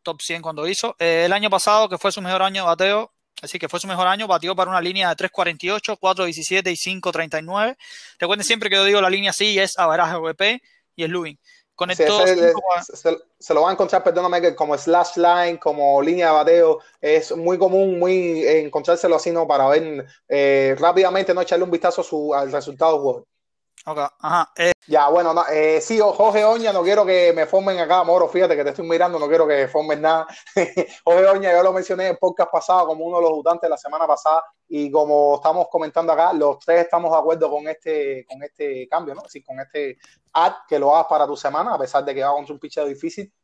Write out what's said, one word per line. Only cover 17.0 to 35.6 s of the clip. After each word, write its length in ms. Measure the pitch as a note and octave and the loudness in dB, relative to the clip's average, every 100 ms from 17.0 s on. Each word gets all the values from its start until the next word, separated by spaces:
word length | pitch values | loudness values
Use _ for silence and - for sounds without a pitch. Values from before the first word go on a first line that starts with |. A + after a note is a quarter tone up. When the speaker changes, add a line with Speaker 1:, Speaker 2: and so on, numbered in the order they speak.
| D3 D#3 D#3 D#3+ | 0 0 0 -4
Speaker 2:
muy 220 | E3+ F3+ | -2 2
común, 400 | F#3 F#3 G3 F3 | 2 2 2 0
muy, 420 | F3+ F#3 F3 D#3+ | 0 0 0 0
eh, 200 | C#3 D#3+ D3+ | 2 2 0
encontrárselo 500 | - - E3+ F#3 D#3+ | -4 0 0 2 0
así, 140 | F3 | 0
¿no? 180 | E3+ D#3 | -2 0
Para 200 | C#3+ C3+ | 2 2
ver, 400 | D3 D#3+ D3 C3+ _ - | 2 0 -6 -12 _ -4
eh, 480 | C#3+ C#3 C#3 C3+ C3+ | 0 2 2 2 2
rápidamente, 560 | E3 F3 F#3+ F#3+ F#3+ F3+ | 2 2 2 0 0 -2
¿no? 60 | |
Echarle 240 | F3 F3 F3+ | 0 -2 0
un 40 | |
vistazo 320 | E3+ F3+ F3 | -2 -2 -2
a 20 | |
su, 300 | E3 D#3 D3 | -4 -4 -2
al 180 | C#3 C#3 | -2 -2
resultado 420 | C#3 C3+ C#3 D#3+ | -6 -8 -2 0
del 80 | D#3 | 2
juego. 260 | C#3 A#2+ - _ _ _ _ _ - | 0 -4 -8 _ _ _ _ _ -10
Speaker 1:
Ok, 140 | D3+ C#3+ - | -6 -6 -6
ajá, 320 | D#3 E3+ D#3+ - | -2 0 -2 0
eh. 160 | F3 F3 - | 0 0 0
Speaker 2:
Ya, 200 | D3+ C#3+ | 2 4
bueno, 240 | E3+ E3+ | 4 2
no, 120 | D#3+ D3 | 0 0
eh, 320 | D3+ D#3 D#3 | 0 2 2
sí, 220 | - A3+ | 0 2
o-, 100 | G#3 | 2
Jorge 300 | G3+ G#3+ G#3 | 4 2 4
Oña, 300 | G#3+ A#3 A3+ | 2 2 0
no 80 | F#3+ | 0
quiero 240 | F3 G#3 F#3+ | 2 2 4
que 260 | F#3 F3 | 4 4
me 120 | E3 D#3+ | 2 2
formen 320 | F#3+ G3 F#3 | 0 0 -2
acá, 240 | D#3+ F3+ | 0 2
Moro, 240 | E3+ F3+ E3 | 4 2 2
fíjate 280 | F3+ F3+ D3+ | 2 2 2
que 80 | |
te 60 | C#3+ | -2
estoy 160 | C#3 E3 | -4 -2
mirando, 320 | E3 F3+ E3+ | 0 0 0
no 80 | D3 | 0
quiero 200 | E3 D#3 | 2 2
que 200 | C#3+ C3 | 2 0
formen 340 | D#3 D3+ D3+ | -2 -2 -2
nada. 240 | D#3 D#3+ D#3+ - - - | 0 0 -2 -12 -8 -4
<laughs> 480 | E3+ - - - | -4 -4 -6 -4
Jorge 240 | - F3 F#3+ | 2 4 6
Oña, 240 | G3 G3 | 4 4
yo 100 | F3 | 4
lo 80 | F3+ | 4
mencioné 340 | F#3 F3 F#3 F#3 | 2 -2 -4 -4
en 60 | |
el 60 | F3 | -2
podcast 340 | F#3 F3 F3 | -2 0 -2
pasado 360 | E3 - F3+ D#3+ | -2 0 2 2
como 180 | D#3+ E3 | -2 -4
uno 120 | F3 | 0
de 60 | |
los 80 | E3 | 0
votantes 380 | D#3 D#3+ E3+ E3+ | 0 0 0 -2
la 80 | D3 | -4
semana 300 | C#3+ D#3 D#3+ | -6 -4 0
pasada, 360 | - D#3 D#3+ D#3+ _ - | 0 2 0 -2 _ -10
y 240 | D3+ C#3+ | -6 -2
como 440 | D3 D3+ D3 D3 D3 | 0 2 4 4 2
estamos 320 | D#3+ E3+ | 0 0